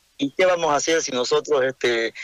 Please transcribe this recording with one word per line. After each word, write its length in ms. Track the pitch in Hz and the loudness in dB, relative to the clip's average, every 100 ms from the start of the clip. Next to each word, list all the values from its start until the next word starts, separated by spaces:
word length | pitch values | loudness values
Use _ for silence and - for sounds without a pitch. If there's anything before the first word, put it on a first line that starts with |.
| _ - | _ -8
¿Y 140 | 139 | -4
qué 160 | - 185 | 2 2
vamos 240 | 175 160 | 2 2
a 60 | 147 | 0
hacer 260 | 165 160 | 0 0
si 100 | 151 | 0
nosotros, 500 | 127 120 151 147 147 | -4 0 0 0 0
este, 500 | 131 127 123 117 113 - | 0 -2 -2 0 -4 -8